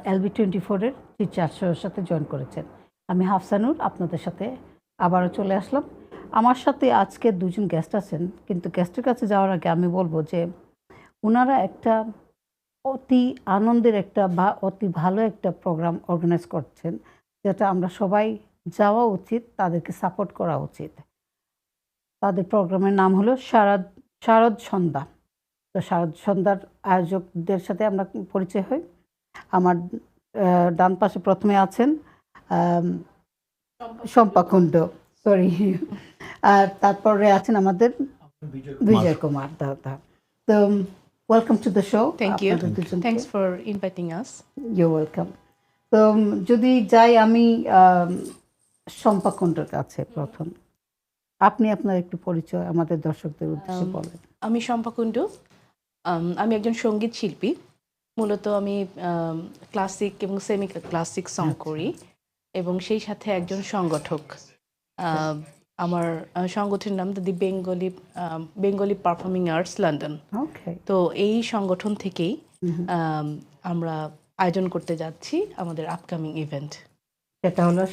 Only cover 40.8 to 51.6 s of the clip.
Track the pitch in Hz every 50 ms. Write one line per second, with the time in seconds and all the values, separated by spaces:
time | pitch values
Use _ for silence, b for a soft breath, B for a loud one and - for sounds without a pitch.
40.8 | 190 185 - - _ _ _ _ _ - 220 226 226 226 233 214 - 240 180 202
41.8 | 190 - - 208 233 294 339 - 233 190 190 180 196 190 180 170 180 175 - 202
42.8 | 170 - 190 180 170 240 226 233 247 - - 202 196 185 185 180 - 220 202 202
43.8 | 202 185 185 185 175 170 165 165 269 - - - - _ - - 285 233 220 180
44.8 | 170 165 160 156 156 156 - - 170 - - - _ _ _ _ _ _ _ _
45.8 | _ - - 214 214 214 214 214 214 208 202 202 185 180 240 226 233 254 254 254
46.8 | 214 180 233 226 226 233 240 226 220 220 226 233 233 233 233 233 - - - 185
47.8 | 185 185 180 180 175 170 180 - - - - - _ _ _ _ _ _ _ _
48.8 | - - - - - 226 208 190 - 202 - - 185 170 156 147 151 - - 147
49.8 | 143 - - - 143 - - 156 147 - - - 160 165 - - _ _ _ _
50.8 | _ _ _ _ _ _ _ _ _ _ _ - 190 202 202 -